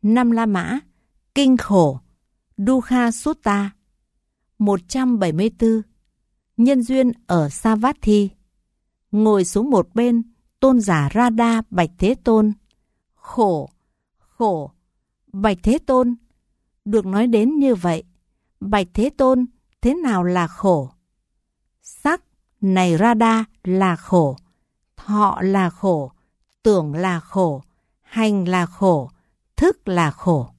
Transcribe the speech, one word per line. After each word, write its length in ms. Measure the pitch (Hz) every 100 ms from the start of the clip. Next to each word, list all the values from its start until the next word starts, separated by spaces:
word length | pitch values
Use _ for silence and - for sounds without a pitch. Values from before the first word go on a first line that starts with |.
Năm 300 | 208 233 240
La 140 | 226 226
Mã, 340 | 190 165 165 - _ _ _ _ -
kinh 220 | 277 254
khổ, 420 | - 202 156 131 _ _ _ _ _ -
Dukkha 540 | 202 262 233 247 240
Sutta. 600 | 226 294 311 - 202 202 _ _ _ _ _ _ _ _ _
Một 200 | 208 196 -
trăm 320 | 262 254 233
bảy 120 | 185
mươi 180 | 156 214 -
tư, 240 | 226 226 208 _ _ _ _ _ _ -
nhân 260 | 233 277
duyên 280 | 240 262 247 233 _
ở 220 | 175 147
Savatthi. 800 | - 226 220 247 294 214 208 202 - _ _ _ _ _ _ _
Ngồi 340 | 208 220 202 180
xuống 240 | 202 254
một 260 | 247 - 220
bên, 280 | 240 233 233 _ _ _
tôn 220 | 262 254
giả 280 | 202 165 143
Radha 480 | 214 240 226 233 226 220
bạch 200 | 185 170 _
Thế 180 | 190 262
Tôn: 380 | - 220 214 208 _ _ _ _ _ _
"Khổ, 540 | - - 208 160 135 _ _ _ _ _
khổ, 540 | _ _ 156 170 139 _ _ _ _ _ _
bạch 240 | 196 214 190
Thế 140 | 214 277
Tôn, 380 | - 254 247 240 _ _ _ _ _ _ -
được 200 | 214 190
nói 220 | 196 247
đến 320 | 226 226 302
như 160 | 277 214
vậy, 280 | 175 160 - _ _ _ _ _
bạch 280 | 196 208 180
Thế 160 | - 247
Tôn, 360 | - 262 262 247 _ _ _
thế 120 | 233
nào 300 | 320 302 196
là 240 | 175 180 165
khổ?" 440 | - 196 165 131 _ _ _ _ _ _ _ _ _
Sắc 420 | - - 294 349 _ _ _ _
này 360 | 190 185 180 165
Radha 480 | 220 226 226 226 220 _
là 320 | 180 185 190 165
khổ, 420 | - 180 147 131 _ _ _ _ _ -
thọ 440 | - 208 208 -
là 280 | 185 196 180
khổ, 420 | - 196 165 135 _ _ _ _ _
tưởng 300 | 226 202 151
là 260 | 147 185 175
khổ, 440 | - 196 175 139 - _ _ _
hành 460 | _ 220 220 202 175
là 180 | 185 175
khổ, 460 | - 196 160 123 _ _ _ _ -
thức 320 | 330 - -
là 240 | 180 156
khổ. 380 | - 185 156 120